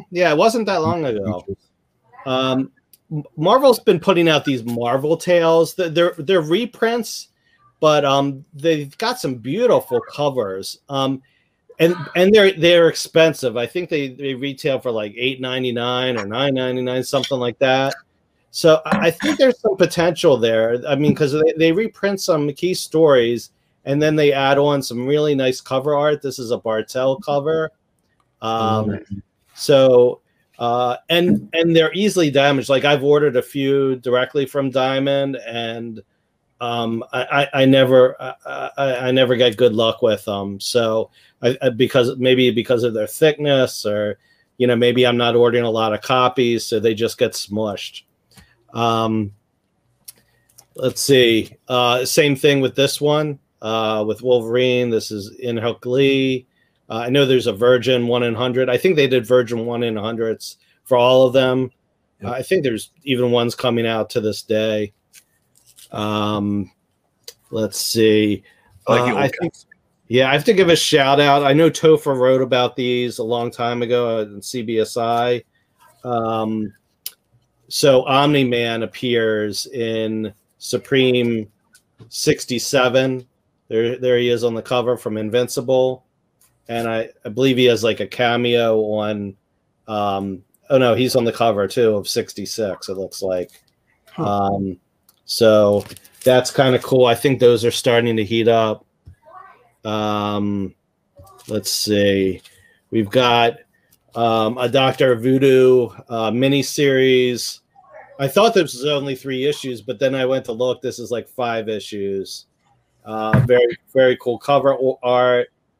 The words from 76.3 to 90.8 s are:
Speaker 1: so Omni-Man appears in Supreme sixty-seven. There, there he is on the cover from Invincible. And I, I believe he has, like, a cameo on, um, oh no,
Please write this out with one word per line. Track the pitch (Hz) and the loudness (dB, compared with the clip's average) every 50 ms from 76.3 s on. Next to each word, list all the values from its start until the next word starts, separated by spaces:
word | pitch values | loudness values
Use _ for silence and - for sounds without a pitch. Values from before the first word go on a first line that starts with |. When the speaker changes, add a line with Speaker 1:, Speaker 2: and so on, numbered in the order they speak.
| 113 110 110 110 110 110 107 101 - _ _ _ _ _ - - _ _ _ _ _ _ _ _ _ _ _ - | -4 -4 -4 -4 -4 -6 -6 -8 -12 _ _ _ _ _ -18 -18 _ _ _ _ _ _ _ _ _ _ _ -12
Speaker 1:
so | - - 151 139 131 127 127 | -4 0 2 4 4 4 2
Omni-Man | 147 131 139 143 147 147 139 131 120 120 120 117 117 117 113 110 | 2 0 2 2 2 2 2 2 0 0 -2 -2 -2 -4 -4 -6
appears | 107 - - 127 123 120 117 113 110 107 107 107 104 95 - - | -8 -8 -6 -4 -2 0 0 0 0 0 -2 -4 -4 -6 -8 -10
in | - - 123 113 113 110 110 110 110 110 110 110 101 - _ _ _ _ _ | -10 -8 -6 -6 -4 -4 -4 -4 -4 -6 -6 -8 -10 -12 _ _ _ _ _
Supreme | - - - - - - 139 131 127 127 123 123 120 120 117 110 107 - _ _ _ _ _ _ _ _ _ - - - | -10 -6 -6 -6 -4 -2 0 2 2 2 2 2 0 0 -2 -4 -6 -10 _ _ _ _ _ _ _ _ _ -20 -20 -16
sixty-seven. | - - - 156 143 - - - 123 113 - - 143 135 127 123 117 131 131 131 131 127 123 _ _ _ _ _ _ _ _ - | -10 -6 -2 -2 -2 -2 -4 -6 -6 -6 -4 -2 0 0 2 2 2 0 0 0 -4 -6 -10 _ _ _ _ _ _ _ _ -6
There, | 113 113 117 117 127 | -2 -2 -2 -2 -2
there | 127 127 127 123 123 | -2 0 0 0 2
he | 123 120 | 2 0
is | 120 107 120 | 0 0 -2
on | 117 113 | -2 -4
the | 113 | -4
cover | 113 - 131 123 113 123 123 | -6 -4 -2 -2 -2 -2 -4
from | - - 113 107 | -4 -6 -8 -6
Invincible. | 107 107 107 110 123 123 - - 139 120 131 131 127 127 131 127 - _ _ _ _ _ _ _ _ _ _ _ _ _ - | -6 -4 -2 -2 -2 -2 -2 -6 -6 -4 -2 0 0 0 0 -2 -6 _ _ _ _ _ _ _ _ _ _ _ _ _ -8
And | 117 117 117 | -6 -6 -4
I, | 117 113 113 113 - - _ - | -4 -4 -4 -6 -8 -12 _ -14
I | 120 | -10
believe | 104 123 135 135 123 | -4 0 0 0 2
he | 127 123 | 4 4
has, | 120 117 104 110 | 4 4 2 0
like, | 113 101 - | -2 -2 -2
a | 101 | -6
cameo | - - - 123 120 120 120 120 120 120 120 117 113 110 110 | -8 -4 -2 -2 0 0 0 0 0 0 0 2 2 0 0
on, | 107 107 107 107 107 107 107 104 101 98 - _ _ _ _ _ _ _ _ _ _ | 0 -2 -2 -4 -4 -4 -6 -6 -8 -10 -12 _ _ _ _ _ _ _ _ _ _
um, | 113 107 104 104 101 98 95 101 98 95 90 _ _ _ _ _ - | -8 -6 -4 -2 -2 -2 -4 -6 -8 -10 -12 _ _ _ _ _ 0
oh | 143 | 2
no, | 131 | 2